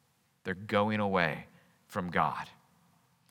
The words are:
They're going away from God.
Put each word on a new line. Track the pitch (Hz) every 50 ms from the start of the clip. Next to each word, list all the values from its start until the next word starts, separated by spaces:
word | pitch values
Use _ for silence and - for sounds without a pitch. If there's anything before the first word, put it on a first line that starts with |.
| _ _ _ _ _ _ _ _ -
They're | 95 92
going | 92 107 107 110 101 104 107 107 107
away | 104 98 95 90 85 78 71 - - - - - _ _ _ _ _
from | _ - 104 90 87
God. | 85 90 78 71 67 - - - - - _ _ _ _ _ _ _ _ _ _ _ _ _ _